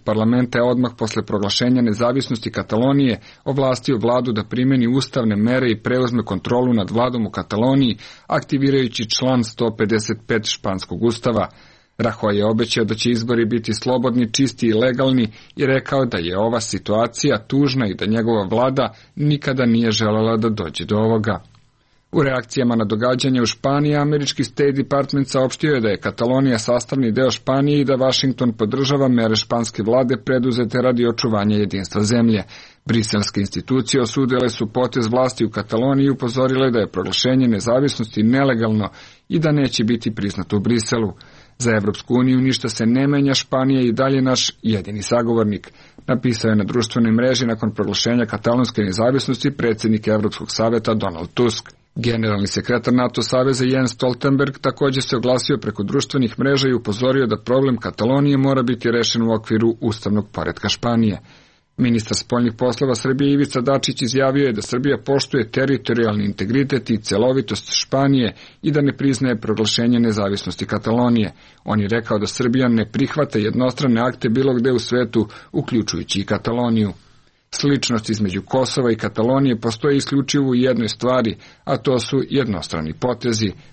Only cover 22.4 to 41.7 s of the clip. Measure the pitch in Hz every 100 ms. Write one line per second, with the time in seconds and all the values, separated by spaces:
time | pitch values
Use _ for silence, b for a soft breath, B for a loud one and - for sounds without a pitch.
22.4 | 117 143 120 117 107 107 123 127 139 127
23.4 | 117 - 139 143 147 147 143 147 139 -
24.4 | 131 - 143 139 127 139 139 143 135 139
25.4 | 131 - 156 139 110 95 104 101 120 131
26.4 | 139 117 - 123 - 135 120 107 131 -
27.4 | - 135 143 147 135 127 131 123 139 117
28.4 | 123 113 107 135 135 143 139 120 113 107
29.4 | - 120 113 - 104 123 127 123 123 131
30.4 | 127 120 113 127 123 123 120 113 123 107
31.4 | 104 104 101 98 92 104 104 120 117 107
32.4 | - B B B - 117 110 107 101 -
33.4 | 101 87 - 131 120 139 117 - 127 127
34.4 | 123 - 107 127 127 131 110 123 127 -
35.4 | 110 107 101 113 131 139 139 131 123 113
36.4 | 131 131 135 117 95 95 92 101 127 131
37.4 | 123 104 85 123 139 - 110 - 110 135
38.4 | 139 117 117 107 98 B B B B 175
39.4 | 156 147 131 - 113 117 120 110 101 95
40.4 | 87 104 104 117 107 120 107 90 B B
41.4 | B B 120